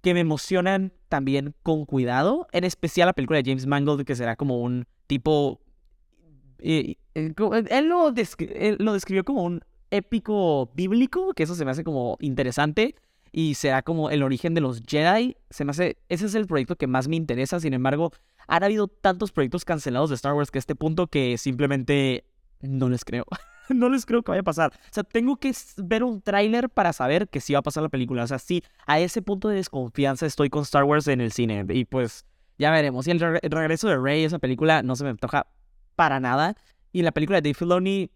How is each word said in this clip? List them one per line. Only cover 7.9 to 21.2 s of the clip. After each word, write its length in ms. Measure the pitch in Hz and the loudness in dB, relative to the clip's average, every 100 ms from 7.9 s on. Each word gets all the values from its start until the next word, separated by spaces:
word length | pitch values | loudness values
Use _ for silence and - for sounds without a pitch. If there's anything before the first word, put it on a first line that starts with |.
| 349 311 | 4 2
descri-, 400 | 240 196 - 165 - | 2 -4 -4 -8 -2
él 220 | 214 214 | 0 2
lo 140 | 214 | 0
describió 300 | 202 - 190 | 0 0 -2
como 200 | 180 277 | 0 -2
un 180 | 175 170 - _ _ | -2 -4 -10 _ _
épico 800 | 202 202 226 - 208 180 143 123 147 | -4 -2 -4 0 0 2 2 -2 -2
bíblico, 580 | 185 226 262 359 381 | 2 2 2 0 -2
que 100 | - | -2
eso 120 | 156 175 | -2 -2
se 100 | 139 | -4
me 60 | |
hace 120 | 135 | -4
como 340 | 160 143 120 82 | -4 -4 -4 -4
interesante, 760 | 143 131 131 120 151 151 233 - _ _ _ | -4 -2 -2 0 0 2 0 -2 _ _ _
y 240 | 156 160 139 | -4 -2 0
será 260 | 147 131 | 0 0
como 300 | 143 165 151 | 0 -2 0
el 100 | 147 | 0
origen 320 | 135 135 170 | 0 0 0
de 80 | 165 | 0
los 220 | 135 117 120 | 0 -4 -2
Jedi, 500 | 147 160 214 247 - _ | 2 4 4 0 -6 _
se 160 | - 143 | -6 -4
me 60 | |
hace, 260 | 147 180 - _ | 0 -2 -2 _
ese 200 | 170 208 | -4 -2
es 80 | 214 | -2
el 100 | 196 | 0
proyecto 300 | 156 123 - | -2 -2 -4
que 120 | 135 | 0
más 200 | 127 131 | 0 0
me 80 | 165 | -2
interesa, 440 | 156 123 135 175 | -2 -2 -2 -2
sin 140 | 160 | -2
embargo, 380 | 131 131 143 165 _ _ _ - | 0 0 0 -2 _ _ _ -2
han 160 | 170 | 2
habido 240 | 196 214 196 | 2 2 -2
tantos 440 | _ 196 185 208 | _ 0 0 -2
proyectos 340 | - 135 175 - | 0 0 -2 -4
cancelados 440 | 160 139 123 156 | -4 -2 0 0
de 40 | 131 | 0
Star 160 | 139 | 0
Wars 180 | 147 143 | 0 0
que 60 | 139 | -4
a 40 | |
este 140 | - 143 | -4 -2
punto 320 | 156 160 175 | -2 0 0
que 300 | 147 | 0